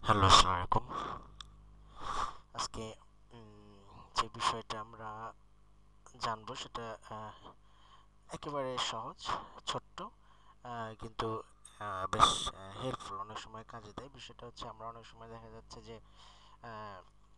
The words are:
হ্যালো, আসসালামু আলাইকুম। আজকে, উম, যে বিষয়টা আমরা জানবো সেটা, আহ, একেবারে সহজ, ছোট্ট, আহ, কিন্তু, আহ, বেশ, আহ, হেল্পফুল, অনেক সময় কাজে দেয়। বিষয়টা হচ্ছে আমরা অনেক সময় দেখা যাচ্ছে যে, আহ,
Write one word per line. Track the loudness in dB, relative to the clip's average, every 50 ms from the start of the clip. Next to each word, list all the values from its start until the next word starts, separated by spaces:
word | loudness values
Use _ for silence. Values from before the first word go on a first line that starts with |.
| 8
হ্যালো, | 6 8 10 12
আসসালামু | 12 12 12 12 10 6
আলাইকুম। | 2 2 4 4 4 4 2 -4 -4 -4 -4 -6 -8 -10 -14 -14 -14 -16 -16 -16 -20 -20 -20 -20 -20 -20 -18 -10 -6 -4 -2 0 0 0 0 -2 -8 -16 -10 -4
আজকে, | -4 -4 -2 -2 -4 -6 -6 -8 -12 -18 -20 -20 -20 -20 -20
উম, | -18 -18 -18 -18 -18 -20 -20 -20 -20 -20 -20 -18 -18 -18 -18 -2 0
যে | 0 0 2 0
বিষয়টা | 0 2 2 2 2 -2 -4 -6 -6
আমরা | -6 -8 -10 -8 -8 -6 -6 -6 -8 -8 -10 -12 -20 -20 -20 -20 -20 -20 -20 -20 -20 -20 -20 -20 -20 -20 -8 -2
জানবো | 0 0 0 -2 -4 -8 -8
সেটা, | -8 -8 -8 -6 -6 -6 -6 -8 -10 -10 -10
আহ, | -8 -8 -8 -8 -10 -14 -16 -18 -18 -18 -20 -20 -20 -20 -20 -20 -20 -20 -20 -20 -20 -20 -14 -12
একেবারে | -10 -8 -6 -2 -2 0 0 0 0
সহজ, | 0 0 0 0 -2 -4 -6 -8 -8 -2 -2 -2 -2 -2 -10 -14 -10 -6
ছোট্ট, | -4 -4 -4 -4 -8 -12 -10
আহ, | -10 -10 -12 -18 -20 -20 -20 -20 -20 -20 -20 -16 -10 -8 -6 -4 -4 -6 -6 -8
কিন্তু, | -10 -10 -4 -2 0 0 0 -2 -4 -10 -18 -20 -20 -20 -12 -8
আহ, | -6 -4 -2 -2 0 0
বেশ, | 8 8 8 8 8 4 0
আহ, | -4 -4 -6 -12 -12 -8 -4
হেল্পফুল, | -2 -2 -2 -2 -6 -8 -6
অনেক | -6 -6 -6 -8 -10
সময় | -10 -10 -12 -14 -14
কাজে | -12 -14 -14 -12 -12 -14
দেয়। | -12 -14 -14
বিষয়টা | -14 -16 -16 -14 -14 -12 -12
হচ্ছে | -14 -12 -10 -10 -10
আমরা | -10 -8 -10
অনেক | -10 -10 -10 -16
সময় | -18 -16 -16 -14 -12
দেখা | -12 -12 -12 -14
যাচ্ছে | -14 -16 -14 -14 -16 -16
যে, | -14 -14 -14 -14 -14 -20 -20 -20 -20 -20 -20 -20 -20 -20 -20 -14 -12
আহ, | -10 -8 -8 -8 -8 -10 -12 -14 -18 -20 -20 -20 -20 -20